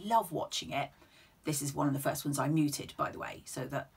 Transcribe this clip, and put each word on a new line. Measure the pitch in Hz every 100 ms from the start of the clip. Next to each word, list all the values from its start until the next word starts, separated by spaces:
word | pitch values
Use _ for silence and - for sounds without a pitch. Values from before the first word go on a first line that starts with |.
love | 202 226 165
watching | 156 - - -
it. | 139 131 - - - - _
This | - 143
is | 143
one | 139 147
of |
the | 139
first | 143 -
ones | 147 139
I | 135
muted, | 156 147 - - -
by | -
the | -
way, | - -
so | - - 131
that | 143 -